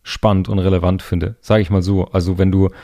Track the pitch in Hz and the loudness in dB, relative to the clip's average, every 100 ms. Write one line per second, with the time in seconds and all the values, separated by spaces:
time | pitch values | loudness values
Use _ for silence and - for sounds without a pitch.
0 | - - 110 98 92 101 92 95 92 92 | -14 -4 0 0 0 0 0 0 0 -2
1 | - 87 87 - - 107 101 101 92 98 | -4 -4 -4 -8 -2 0 2 0 0 0
2 | - 95 90 92 95 95 95 - | 0 -2 -2 0 2 2 0 -2